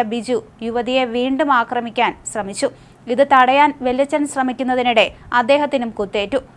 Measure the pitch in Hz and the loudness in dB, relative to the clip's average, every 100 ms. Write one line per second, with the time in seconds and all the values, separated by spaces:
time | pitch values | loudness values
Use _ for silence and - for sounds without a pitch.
0 | 226 233 220 247 - - 226 233 233 262 | 2 -2 -2 -4 -4 -12 -6 -4 -2 -2
1 | 247 240 254 269 294 254 233 247 233 214 | -2 -2 -2 0 2 0 0 -4 -6 -2
2 | 220 - - 226 196 202 - - - - | -2 -2 -10 -8 -8 -4 -6 -6 -20 -14
3 | - 254 277 285 254 277 294 285 254 254 | -4 0 4 6 6 4 2 0 -2 -2
4 | 277 302 294 277 262 247 262 254 247 226 | 0 -2 -4 -4 -4 -4 -2 0 2 4
5 | 196 - - 240 240 285 294 285 233 214 | 2 0 -4 0 2 2 2 -2 -4 -6
6 | 196 214 202 277 - | -4 -4 -4 -4 -6